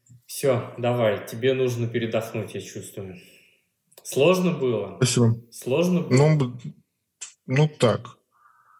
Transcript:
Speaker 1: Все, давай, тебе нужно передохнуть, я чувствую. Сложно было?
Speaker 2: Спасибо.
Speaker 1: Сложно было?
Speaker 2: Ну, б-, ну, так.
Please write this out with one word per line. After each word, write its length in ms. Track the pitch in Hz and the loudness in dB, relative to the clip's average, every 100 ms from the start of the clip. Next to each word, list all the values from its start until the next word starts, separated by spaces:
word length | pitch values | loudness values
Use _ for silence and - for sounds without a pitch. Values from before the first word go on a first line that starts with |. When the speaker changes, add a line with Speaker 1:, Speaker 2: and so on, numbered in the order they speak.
| _ - - | _ -20 -16
Speaker 1:
Все, 460 | - 139 117 - - | -2 0 0 -2 -4
давай, 480 | 120 123 110 98 - | -2 2 2 0 -4
тебе 260 | 113 131 | -2 0
нужно 340 | 131 127 120 117 | 2 0 -2 -2
передохнуть, 640 | 120 110 110 - 113 98 101 | -2 -2 -2 -4 -6 -8 -10
я 60 | |
чувствую. 560 | - 107 95 - 95 90 - _ _ _ _ _ _ - | -12 -14 -14 -12 -14 -14 -20 _ _ _ _ _ _ -20
Сложно 480 | - 123 151 185 180 | -6 2 4 4 2
было? 460 | 139 131 107 95 - | 0 -2 -2 -4 -2
Speaker 2:
Спасибо. 400 | 123 123 117 113 - | 0 4 2 2 -6
Speaker 1:
Сложно 500 | - 123 143 180 175 | -12 -2 0 2 0
было? 80 | 131 127 | 2 4
Speaker 2:
Ну, 200 | 151 156 | 6 4
б-, 220 | 127 120 - - _ _ _ _ - _ - | 0 -4 -14 -18 _ _ _ _ -20 _ -2
ну, 200 | 131 151 | 2 2
так. 480 | - 120 101 - - _ _ _ _ _ _ | 2 2 2 -4 -20 _ _ _ _ _ _